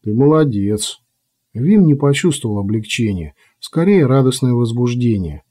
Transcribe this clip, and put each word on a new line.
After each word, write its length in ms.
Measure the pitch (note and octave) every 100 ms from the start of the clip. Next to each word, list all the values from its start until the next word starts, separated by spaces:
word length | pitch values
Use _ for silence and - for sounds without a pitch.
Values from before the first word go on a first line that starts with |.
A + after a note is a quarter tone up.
«Ты 100 | A2
молодец!» 840 | A2 C#3+ D#3 D3+ G2+ G2 G#2+ - - _ _ _ _ _
Вим 320 | - C#3+ G#3+ E3+
не 80 |
почувствовал 640 | C#3+ C#3+ C#3 F3+ C#3+ A#2 G#2
облегчения, 800 | G2 A2 G#2+ - A2 F#2 D#2 _ _ _
скорее 480 | - D#3+ F3 G3 C3+
радостное 460 | C3+ C3 B2 B2+
возбуждение. 880 | A#2+ A#2 A#2 B2 A#2+ A#2+ G#2 E2 D2 _